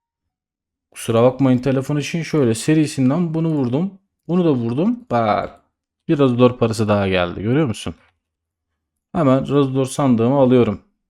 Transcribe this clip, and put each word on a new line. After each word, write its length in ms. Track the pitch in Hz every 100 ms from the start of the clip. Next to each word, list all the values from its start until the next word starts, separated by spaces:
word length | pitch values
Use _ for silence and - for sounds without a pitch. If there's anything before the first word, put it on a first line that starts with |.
| _ _ _ _ _ _ _ _ _
Kusura 320 | - - 113
bakmayın 340 | 123 127 135 127
telefon 400 | 139 135 131 147
için 260 | 139 170
şöyle 320 | 156 156 123 113
serisinden 800 | - 156 147 - 131 151 170
bunu 140 | 160 165
vurdum. 440 | 151 123 131 196 - _ _ -
Bunu 180 | 180 165
da 60 |
vurdum. 480 | 127 117 123 202 240 -
Bak. 500 | 120 110 98 95 - _ _ _ _ -
Bir 120 | 156
Razor 380 | 135 120 123 123
parası 300 | 113 110 104
daha 200 | 104 98
geldi. 340 | 92 87 87
Görüyor 260 | 101 135 147
musun? 280 | - - - _ _ _ _ _ _ _ _ _ _ _
Hemen 300 | - 143 131
Razor 440 | 113 139 139 135 131
sandığımı 500 | - 139 113 117 143
alıyorum. 460 | 127 127 110 95 _ _ _